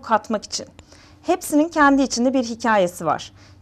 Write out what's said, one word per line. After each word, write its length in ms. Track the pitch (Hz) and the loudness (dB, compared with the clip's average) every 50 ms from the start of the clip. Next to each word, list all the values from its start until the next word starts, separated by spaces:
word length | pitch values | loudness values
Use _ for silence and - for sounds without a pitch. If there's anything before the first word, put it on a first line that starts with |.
| - | 0
katmak 420 | - 226 208 - - 220 208 - | 0 -2 0 0 -2 -6 -6 -6
için. 220 | - - - - - - - - _ - - - - - - - | -8 -12 -12 -12 -14 -18 -20 -20 _ -20 -20 -20 -20 -20 -8 -4
Hepsinin 460 | - 349 381 - - 311 294 311 339 | -2 -2 -2 -2 0 0 0 0 2
kendi 340 | 330 311 285 277 277 269 277 | 2 2 4 4 4 4 2
içinde 320 | - - 233 240 269 254 | 0 -2 -2 0 0 0
bir 100 | 269 240 | 0 -2
hikayesi 640 | 226 240 226 - 233 220 208 180 175 180 - 175 | -4 -6 -4 -2 0 2 2 2 0 -2 -4 -4
var. 260 | 151 139 - - - - - - - - - | -4 -4 -4 -6 -10 -20 -20 -20 -20 -20 -20